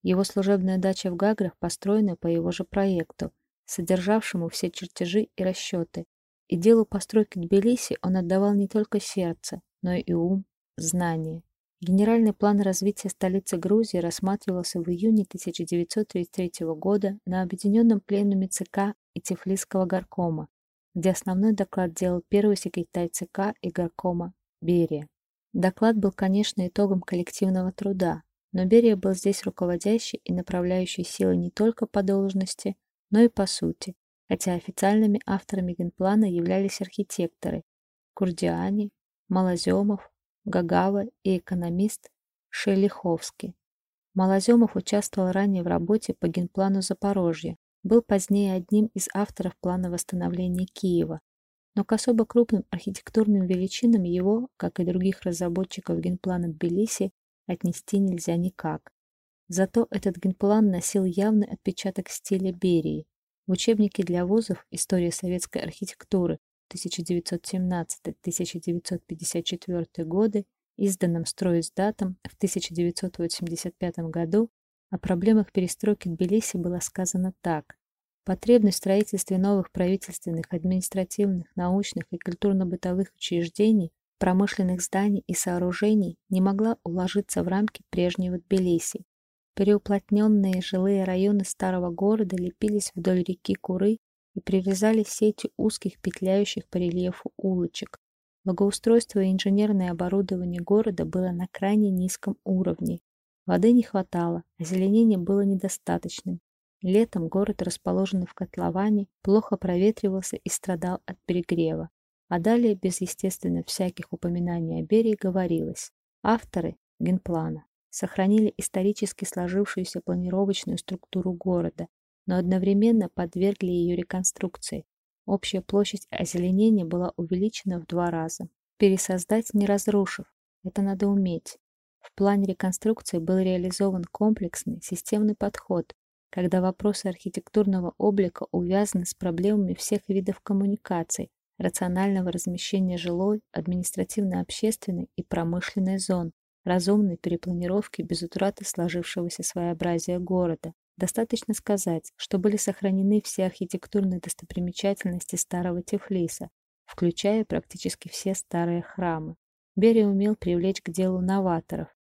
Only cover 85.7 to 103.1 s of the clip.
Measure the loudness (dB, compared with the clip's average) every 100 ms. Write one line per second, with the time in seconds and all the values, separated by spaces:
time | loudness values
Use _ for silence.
85.7 | 0 2 2 0 -4 _ 2 2 2 0
86.7 | -2 -4 -4 -2 -2 -2 -4 -2 0 -2
87.7 | -4 _ 0 0 0 -4 -4 _ 0 2
88.7 | 0 0 -10 -14 _ _ _ _ 0 2
89.7 | 2 2 -2 _ 4 6 4 4 0 -2
90.7 | 0 2 2 0 2 2 2 -2 -4 -2
91.7 | 0 -2 0 2 2 0 -2 -4 -2 0
92.7 | 0 -2 -4 0 0 0 -4 -4 -4 -2
93.7 | 0 2 0 _ _ _ -12 0 0 0
94.7 | 2 4 2 0 2 0 2 -8 -2 -2
95.7 | 0 -8 -6 -8 -4 0 2 2 -4 -6
96.7 | -2 -2 -2 -4 -4 -12 -6 -2 0 -2
97.7 | -6 -14 -16 _ _ _ _ -4 0 0
98.7 | 2 4 4 4 0 2 2 2 2 4
99.7 | 2 0 -2 -2 0 -2 -4 -4 -6 2
100.7 | 2 2 -2 -4 -2 -2 -4 -8 -4 0
101.7 | 2 2 2 -2 -4 -6 -6 -2 0 0
102.7 | -2 -4 -6 _